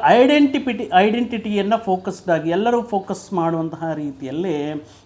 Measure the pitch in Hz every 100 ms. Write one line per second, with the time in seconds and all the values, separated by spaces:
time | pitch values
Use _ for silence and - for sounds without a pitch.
0 | 147 214 262 294 285 277 254 220 233 180
1 | 208 233 240 226 214 208 196 220 214 185
2 | 202 - - 160 160 175 226 240 233 202
3 | 190 190 - 185 165 165 165 160 165 156
4 | 147 135 135 143 185 151 147 151 151 -